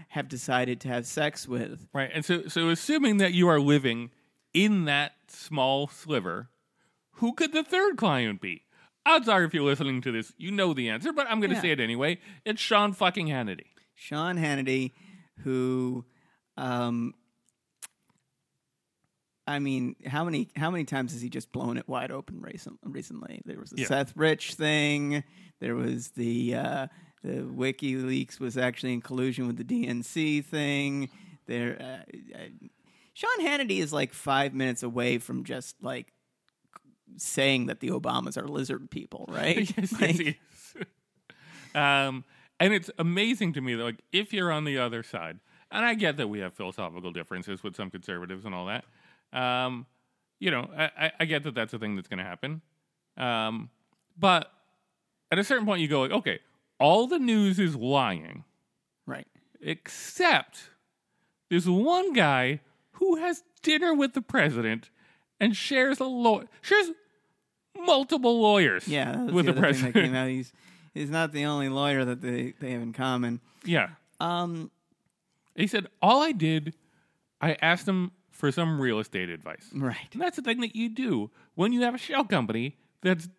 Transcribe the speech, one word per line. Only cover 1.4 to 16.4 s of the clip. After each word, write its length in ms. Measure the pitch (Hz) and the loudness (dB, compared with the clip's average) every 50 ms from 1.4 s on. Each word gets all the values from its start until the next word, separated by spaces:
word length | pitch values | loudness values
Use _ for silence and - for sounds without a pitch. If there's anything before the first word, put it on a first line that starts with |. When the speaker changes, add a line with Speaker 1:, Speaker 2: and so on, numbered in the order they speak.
| - - | -10 -6
Speaker 1:
with. 400 | 123 123 113 - 120 - - - - | -6 -6 -6 -6 -10 -14 -14 -8 -4
Speaker 2:
Right. 160 | 139 135 123 - | -4 -4 -4 -4
And 100 | 160 147 | -4 0
so, 240 | - 180 175 - 165 | 0 0 0 -2 -4
so 220 | - 170 165 165 | -2 0 2 2
assuming 480 | 170 165 - - 294 311 277 233 214 202 | 2 0 0 0 0 2 4 4 4 4
that 160 | 196 180 180 | 4 4 6
you 140 | 175 180 175 | 6 6 8
are 120 | 165 147 | 8 6
living 500 | 143 143 147 147 135 127 113 117 120 117 _ _ _ _ _ _ _ _ - | 8 6 6 6 4 2 0 -2 -4 -10 _ _ _ _ _ _ _ _ 2
in 320 | 170 196 214 208 196 165 | 4 4 4 4 4 2
that 280 | 151 143 143 147 143 - _ _ _ | 2 2 2 0 -2 -4 _ _ _
small 600 | - - - - 151 147 131 131 135 139 143 143 | -20 -18 -12 -6 -2 0 2 2 2 0 -2 -4
sliver, 600 | - - - 156 151 123 92 90 85 98 120 - _ _ _ _ _ _ _ _ _ _ _ _ _ | -8 -12 -6 -2 -2 -2 -2 -2 -6 -8 -10 -14 _ _ _ _ _ _ _ _ _ _ _ _ _
who 180 | - 233 233 247 | -2 -2 -2 0
could 180 | - 330 302 | 0 -2 0
the 120 | 302 311 311 | 0 -2 -2
third 340 | - - 370 392 415 339 226 | 0 2 2 2 2 2 2
client 440 | 226 196 147 127 120 110 104 92 | 2 2 4 4 2 0 -2 -6
be? 220 | - 95 85 - _ _ _ _ _ _ _ _ - | -8 -10 -10 -12 _ _ _ _ _ _ _ _ 2
Odds 220 | 285 320 320 247 226 | 4 4 4 6 4
are, 140 | 214 190 175 | 4 4 4
if 100 | 156 - | 4 2
you're 100 | 160 143 | 2 4
listening 380 | 139 139 - 160 139 131 127 | 4 2 2 0 -2 -2 -2
to 100 | 120 131 | -2 -2
this, 220 | 117 113 110 - - - | -2 -4 -4 -6 -10 -12
you 140 | 160 180 | -8 -6
know 220 | 202 202 190 180 156 | 0 0 2 2 2
the 160 | 131 123 113 | 0 0 -2
answer, 220 | 110 117 185 311 320 | -2 -2 -2 -4 -2
but 140 | 285 277 240 | -2 0 0
I'm 100 | 226 220 | 0 0
gonna 140 | 208 190 180 | 2 2 0
Speaker 1:
Yeah. 60 | - | 2
Speaker 2:
say 80 | - 175 | 2 2
it 80 | 156 135 | 2 2
anyway. 400 | 120 113 117 120 135 156 175 - - - 196 - - | 2 0 0 0 0 0 -2 -2 -6 -18 -20 -12 -6
It's 160 | 214 214 220 | -6 -4 -2
Sean 300 | - - 226 208 208 208 190 | 0 4 4 6 6 4 2
fucking 340 | - 208 180 175 - 170 156 | 2 2 2 2 0 -2 -2
Hannity. 380 | 143 131 120 104 92 - - _ _ _ _ _ _ | -2 -2 -4 -4 -6 -8 -10 _ _ _ _ _ _
Speaker 1:
Sean 440 | - - - 147 151 160 175 180 175 | -20 -14 -8 -6 -4 -4 -2 -2 0
Hannity, 560 | 160 151 143 139 135 131 131 131 131 127 - _ - - - - - _ _ - - | 0 0 0 0 0 0 0 0 -2 -4 -6 _ -20 -20 -20 -20 -20 _ _ -10 -6
who, 600 | 131 131 127 127 127 127 127 127 123 127 127 123 _ _ _ _ _ _ _ | -2 -2 0 0 0 0 -2 -2 -2 -4 -6 -8 _ _ _ _ _ _ _